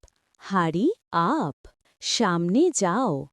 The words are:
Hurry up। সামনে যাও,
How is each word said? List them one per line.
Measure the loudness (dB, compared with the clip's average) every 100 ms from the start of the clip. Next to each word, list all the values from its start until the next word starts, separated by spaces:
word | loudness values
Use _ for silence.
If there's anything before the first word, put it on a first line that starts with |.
| -16 _ _ _
Hurry | -4 0 0 2 0 -2 _ -2 0
up। | 0 -4 -8 -18 _ _ _
সামনে | -6 0 0 0 0 2 2 2
যাও, | 0 0 -2 -4 -8